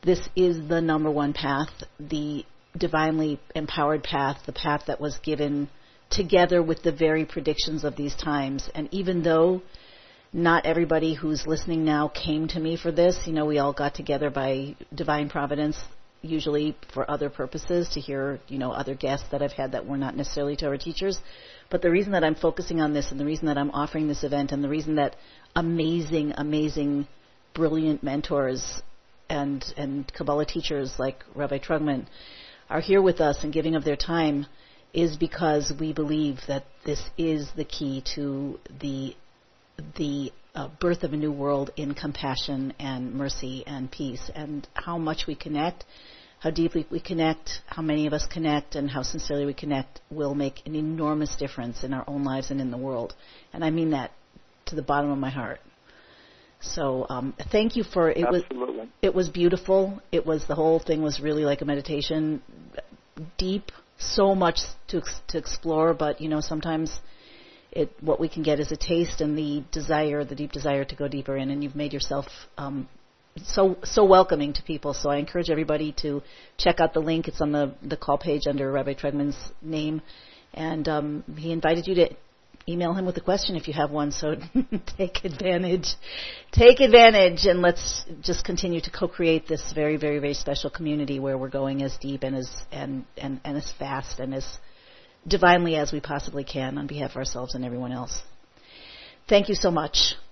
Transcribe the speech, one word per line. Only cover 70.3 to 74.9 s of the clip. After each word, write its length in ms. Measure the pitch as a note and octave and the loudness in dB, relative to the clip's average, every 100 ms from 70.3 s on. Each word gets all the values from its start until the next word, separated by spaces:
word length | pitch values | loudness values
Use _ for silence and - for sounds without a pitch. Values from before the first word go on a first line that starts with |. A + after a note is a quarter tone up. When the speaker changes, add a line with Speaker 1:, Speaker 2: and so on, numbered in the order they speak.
| C#3+ | -6
Speaker 1:
deep 160 | D3 | -8
desire 320 | D3 D3 C#3 | -4 0 0
to 120 | C#3 - | -2 -4
go 120 | C#3+ | -4
deeper 300 | C#3+ C3+ C3+ | -4 -4 -4
in, 140 | C3+ | -2
and 120 | C#3+ | -4
you've 120 | C#3+ C#3 | -4 -4
made 180 | D3 | -4
yourself, 320 | C#3 - C#3 C#3 - - - | -4 -2 -4 -4 -12 -18 -10
um, 300 | C#3+ C#3 B2+ - - _ _ - | -8 -6 -8 -14 -20 _ _ -14
so, 340 | - G3+ F#3+ F3+ | -2 4 4 4
so 200 | - - | 0 6
welcoming 500 | G3+ F#3 F#3 D3+ C#3+ | 10 10 8 4 0
to 100 | C#3+ | -4
people. 320 | - D3+ D3 | -4 -4 -4